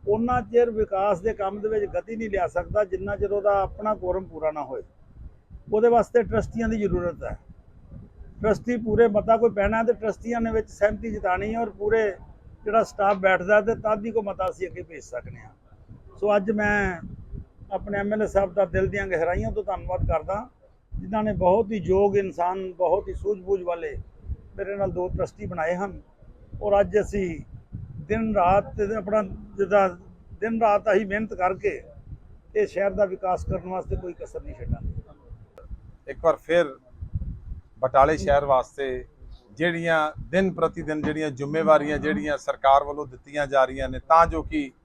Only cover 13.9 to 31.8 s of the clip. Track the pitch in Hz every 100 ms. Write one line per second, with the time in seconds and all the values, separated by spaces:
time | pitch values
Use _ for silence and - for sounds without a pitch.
13.9 | 214 220 220 196 185 185 170 180 180 165
14.9 | 156 - 123 - 120 107 - _ - -
15.9 | - - - 202 208 196 208 208 208 196
16.9 | 170 - - - - - - - 190 208
17.9 | 202 202 214 214 - 196 175 185 185 190
18.9 | 202 196 170 165 185 220 214 202 180 170
19.9 | 180 - 160 156 196 254 _ _ _ _
20.9 | - 185 214 214 190 180 196 202 214 165
21.9 | 190 202 196 190 156 175 190 190 175 175
22.9 | 190 196 180 196 202 185 196 175 170 156
23.9 | - - - - - - - 190 202 190
24.9 | 175 180 - 175 - 202 175 160 180 196
25.9 | 175 - _ - - - - 208 202 190
26.9 | 208 185 202 185 156 - - - - -
27.9 | - - 220 226 202 175 196 196 - 202
28.9 | 220 190 214 190 - - 202 190 202 190
29.9 | 175 - - - - 220 226 226 202 214
30.9 | 196 208 202 220 185 185 185 202 139